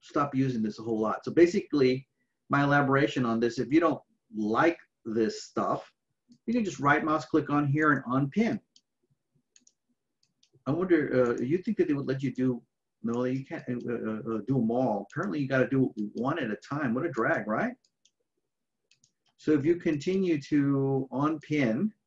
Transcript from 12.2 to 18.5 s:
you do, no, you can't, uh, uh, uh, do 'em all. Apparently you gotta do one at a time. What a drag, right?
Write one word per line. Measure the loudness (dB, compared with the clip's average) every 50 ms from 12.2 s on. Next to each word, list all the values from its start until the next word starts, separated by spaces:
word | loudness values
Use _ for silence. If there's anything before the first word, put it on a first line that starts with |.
| -2
you | -4 -2
do, | 0 0 0 0 -2 -6 _ _ _ _ _ _ _ -6
no, | -4 -2 -2 -2
you | -2 -2 -4 -6
can't, | -8 -12 -12 -8 -8
uh, | -8
uh, | -8 -6 -6 -6 -6 -4 -6 -6 -6 -6 -6 -6
uh, | -6 -4 -2
do | 0 0
'em | 0 0
all. | 0 0 0 0 -2 -4 -6 -8
Apparently | -8 -8 -6 -4 -4 -4
you | -4 -2
gotta | -2 -2 -2 0
do | 0 0 0 0 -2 -6 -8 -8 -6
one | -4 -4 -4 -2 -4
at | -4 -6
a | -8 -8
time. | -8 -10 -8 -6 -4 -2 -2
What | -2 -2
a | -4
drag, | -4 -2 -2 -2 -2 -2 -2 -4
right? | -4 -2 -2 -4 -6 _ _ _ _ _ _ _ _ _ _ _ _ _ _ _